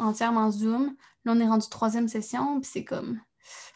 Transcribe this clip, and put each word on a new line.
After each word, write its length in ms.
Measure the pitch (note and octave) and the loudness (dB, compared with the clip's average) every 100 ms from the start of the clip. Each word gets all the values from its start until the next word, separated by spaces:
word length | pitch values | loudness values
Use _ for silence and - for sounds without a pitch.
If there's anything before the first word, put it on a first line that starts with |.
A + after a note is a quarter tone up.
entièrement 500 | A3+ G#3+ A#3 A3+ A3 | 0 2 2 4 2
Zoom. 440 | G#3 A3 A#3 C#4 C4+ - _ A#3 | 2 2 2 0 -4 -14 _ 0
Là, 80 | A#3 | 4
on 40 | |
est 60 | A3+ | 4
rendu 200 | A3 G#3+ | 4 0
troisième 380 | - A3+ A3+ A#3 | -2 0 2 0
session, 540 | A3+ G#3 B3 C4+ C#4+ | -2 -4 -2 -2 -2
puis 80 | C4+ | -4
c'est 120 | B3+ - | -6 -6
comme, 340 | - - A3+ - _ - - - | -6 -6 -8 -10 _ -20 -20 -20